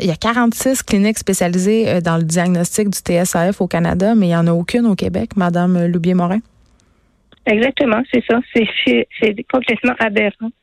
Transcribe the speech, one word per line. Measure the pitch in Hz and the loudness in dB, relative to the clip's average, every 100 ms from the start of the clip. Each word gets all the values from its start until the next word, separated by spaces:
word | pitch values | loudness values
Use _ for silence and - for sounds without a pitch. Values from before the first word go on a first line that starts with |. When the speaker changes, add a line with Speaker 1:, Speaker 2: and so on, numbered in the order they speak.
Speaker 1:
il | 185 | 0
y | |
a | 160 | -2
quarante-six | 220 233 233 - 262 262 | -2 0 0 0 -2 -2
cliniques | - 202 208 220 | 0 0 0 -2
spécialisées, | - 185 175 180 190 220 220 | -2 -2 0 0 0 2 2
euh, | 180 | 0
dans | 170 165 | 0 0
le | |
diagnostic | 160 175 175 175 175 - 208 | 0 0 0 0 -2 -2 -2
du | - | -2
T | - | -2
S | 175 185 | 0 0
A | 175 175 | 0 0
F | - | 0
au | 180 | -2
Canada, | 170 170 175 202 | 0 0 0 2
mais | 226 180 | 2 2
il | |
y | 170 | 2
en | 170 | 2
a | |
aucune | 170 175 240 233 | 0 0 0 2
au | |
Québec, | 185 175 185 226 202 | 0 -2 -4 -4 -2
Madame | 175 175 180 180 170 | 0 2 2 2 0
Loubier-Morin. | 175 175 180 175 214 - _ _ _ _ _ _ _ _ _ 247 | 0 0 0 0 -2 -6 _ _ _ _ _ _ _ _ _ -2
Speaker 2:
Exactement, | 214 262 - 269 214 262 | 2 2 0 0 0 0
c'est | 240 - | -2 0
ça. | 233 - | -2 0
C'est, | 233 214 - | 0 0 0
c'est, | 254 240 - - | 0 0 0 -2
c'est | 214 208 - | -2 -2 -2
complètement | 262 - 214 254 - | -2 0 -2 -2 0
aberrant. | 226 208 208 - 226 - | -2 0 -2 -2 -10 -12